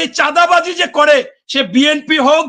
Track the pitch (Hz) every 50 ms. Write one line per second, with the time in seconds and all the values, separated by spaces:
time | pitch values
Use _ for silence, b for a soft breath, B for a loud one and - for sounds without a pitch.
0 | 320 - - - 294 302 294 339 349 339 349 349 330 359 349 339 359 - - 294
1 | 294 294 294 262 247 - - _ _ - - 269 254 185 185 254 285 302 302 294
2 | 294 - 311 311 247 269 302 320 330